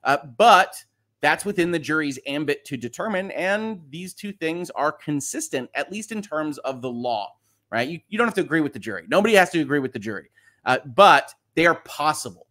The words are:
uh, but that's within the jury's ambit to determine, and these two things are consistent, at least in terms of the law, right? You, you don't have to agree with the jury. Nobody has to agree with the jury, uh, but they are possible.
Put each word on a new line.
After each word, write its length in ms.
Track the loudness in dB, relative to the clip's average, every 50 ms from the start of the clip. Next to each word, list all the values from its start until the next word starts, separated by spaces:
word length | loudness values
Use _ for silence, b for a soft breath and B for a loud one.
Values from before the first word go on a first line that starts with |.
| 2
uh, 140 | 0 0 0 -2 -12 0
but 380 | 4 6 8 8 8 6 2 -2 -18 -20 _ _ _ _ _ _ _
that's 240 | 2 2 2 2 -2
within 260 | -6 -2 0 0 0
the 80 | 0 -4
jury's 400 | -2 -2 -2 -2 -2 -4 -6 -8 _
ambit 380 | -6 -4 -4 -2 -2 -4 -4 _
to 100 | -10 -10
determine, 560 | -8 -8 -10 -8 -8 -6 -4 -4 -4 -6 -6
and 500 | -6 -4 -2 -2 -2 -2 -4 -6 -10 -12 -14 -16
these 240 | -14 -14 -12 -14 -14
two 200 | -12 -12 -12 -8
things 360 | _ -6 -4 -4 -4 -8 -8
are 200 | -4 -2 -2 -2
consistent, 800 | -2 -4 -6 -4 -4 -4 -4 -6 -8 -8 -8 -6 -6 -6 -6 -6 _
at 160 | -8 -6 -6
least 200 | -8 -12 -10 -10
in 100 | -10 -10
terms 360 | -8 -6 -6 -4 -4 -6 -8 -6
of 220 | -8 -8 -8 -6
the 80 | -8 -8
law, 440 | -8 -6 -4 -4 -4 -4 -6 -10 -14 _ _ _ _ _ _ _
right? 160 | -2 -2 -2
You, 120 | -2 -6 -12 _ _
you 80 | -2
don't 100 | 0 0
have 80 | 0 0
to 60 | -2
agree 180 | -2 0 0 0
with 140 | 0 -2 -4
the 60 | -8
jury. 260 | -10 -8 -10 -10 -6
Nobody 260 | 0 2 2 4 6 6
has 140 | 6 6 4
to 100 | 2 -2
agree 180 | 0 0 0 -2
with 140 | -2 -4 -8
the 60 | -8
jury, 300 | -8 -8 -8 -8 -12 _ b b b b b b b
uh, 140 | 0 0 0 0
but 480 | -4 6 8 8 10 10 8 4 -2 -16 _ _ _ _
they 100 | 2 4
are 100 | 4 2
possible. 720 | 2 _ -16 -8 -4 -2 -2 -2 -2 -8 -12 -14 -16 -20 _